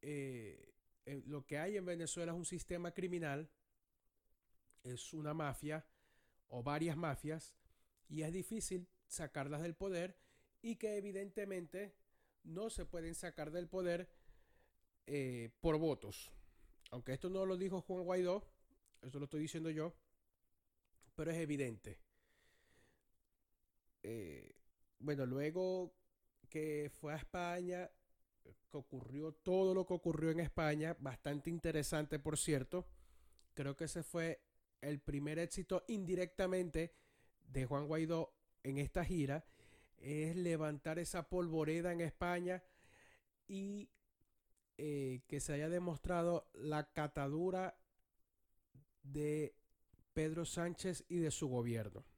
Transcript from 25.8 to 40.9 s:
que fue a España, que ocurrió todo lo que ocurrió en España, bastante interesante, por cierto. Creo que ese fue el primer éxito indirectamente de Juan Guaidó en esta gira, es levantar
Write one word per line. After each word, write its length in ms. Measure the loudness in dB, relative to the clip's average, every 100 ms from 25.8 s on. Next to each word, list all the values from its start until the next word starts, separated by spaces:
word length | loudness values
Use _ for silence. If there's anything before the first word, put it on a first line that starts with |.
| -4 -10 _ _ _ _ -8
que 420 | -4 -2 -2 -4
fue 200 | -6 -6
a 40 | -4
España, 720 | -4 -4 -2 0 -2 -2 -4 -10 _ _ _ _ -20 -20 _
que 60 | -10
ocurrió 560 | -8 -8 -8 -6 -6
todo 400 | -4 4 6 8
lo 120 | 6 4
que 80 |
ocurrió 380 | 2 2 4 4
en 80 | 4
España, 560 | 2 4 4 4 2 0
bastante 500 | -4 -4 -2 -2 0
interesante, 680 | 0 2 2 2 2 2 0
por 200 | 0 0
cierto. 500 | 4 4 4 -2 -2 -12 -20 -20 -20 -20 -16
Creo 220 | -4 -2 -2
que 80 |
ese 180 | -2 -2
fue 400 | -2 0 0 0 _ _ _ _
el 200 | -2 -2
primer 380 | 0 0 0 0
éxito 460 | 0 -2 0 0 2
indirectamente 1080 | -2 2 2 0 2 2 4 2 0 -2 -4 _ _ -20 _
de 240 | -6 -2 0
Juan 200 | 0 2
Guaidó 460 | 2 4 2 0 _ _ _
en 140 | -2 0
esta 260 | 2 2
gira, 420 | 2 4 4 2 -4 -20 -20 -20 -20 -12
es 380 | -4 0 0 2
levantar 600 | 2 2 2 0 -2